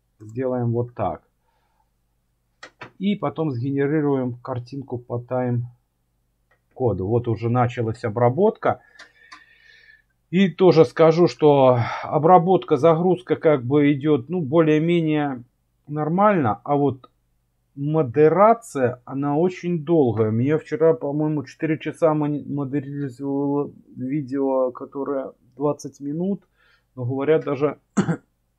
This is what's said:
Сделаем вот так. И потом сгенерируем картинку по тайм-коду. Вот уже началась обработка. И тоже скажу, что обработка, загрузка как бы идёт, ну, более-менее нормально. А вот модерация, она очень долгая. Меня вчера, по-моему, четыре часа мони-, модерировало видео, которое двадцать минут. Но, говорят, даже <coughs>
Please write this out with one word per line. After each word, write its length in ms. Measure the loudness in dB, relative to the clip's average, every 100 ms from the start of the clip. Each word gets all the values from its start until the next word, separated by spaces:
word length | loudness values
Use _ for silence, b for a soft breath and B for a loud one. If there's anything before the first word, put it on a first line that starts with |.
| _ _
Сделаем 500 | -14 -8 -4 -2 -2
вот 240 | -2 -4
так. 280 | -6 -6 -8 _ _ _ _ _ _ _ _ _ _ _ _ _ _ -20 _ -20 -6
И 160 | -4 -2
потом 340 | -4 -4 -4
сгенерируем 880 | -4 -4 -2 0 0 0 0 -2 -8
картинку 600 | -10 -10 -10 -14 -10 -12
по 200 | -8 -10
тайм-коду. 1900 | -6 -4 -2 -2 -4 -12 _ _ _ _ _ _ _ _ _ -4 -2 -2 -2
Вот 180 | -2 -2
уже 240 | -4 -2
началась 540 | 0 0 -2 -6 -6
обработка. 760 | -6 0 0 2 0 0 -2 -4 B B B B B B B B B B B B B _ _
И 180 | 2 2
тоже 360 | 4 6 6
скажу, 420 | 4 4 4 6 2
что 540 | 4 4 6 6 4 0 B
обработка, 720 | -4 0 6 6 6 0 2 2
загрузка 580 | 4 4 2 -2 -2
как 300 | 0 2 2
бы 280 | 2 2 2
идёт, 360 | 2 0 0 -2
ну, 120 | -6
более-менее 1000 | 0 2 4 2 2 0 0 -2 -2 -6 -14 _ _ _ -10
нормально. 720 | -6 -2 2 2 2 0 -2
А 140 | -2 0
вот 340 | 0 -2 -10 _ _ _ _ _ _ -10
модерация, 1300 | -4 -2 0 2 4 6 4 4 -2 -2 -2 -2
она 320 | -10 -6 -4 0
очень 480 | -2 -2 -6 -4
долгая. 460 | 0 2 2 2 0
Меня 280 | 0 0 0
вчера, 360 | -2 0 2
по-моему, 500 | 2 -2 -2 -2 -4
четыре 340 | -6 -6 -4 -4
часа 360 | -6 -2 0
мони-, 280 | 0 -2 -4
модерировало 1300 | -6 -6 -6 -6 -6 -8 -10 -8 -6 -4 -2 -2 -4 -10 _
видео, 800 | -12 -6 -6 -4 -4 -2 0 -2
которое 600 | -4 -12 -10 -6 -6 -8 -14 _
двадцать 460 | -6 -4 -4 -10 -14
минут. 420 | -10 -6 -4 -6 _ _ _ _ _
Но, 100 | -10
говорят, 400 | -8 -4 0 0
даже 340 | -2 -4 -4 -4 _
<coughs> 240 | -4 -4 -6 _ _ _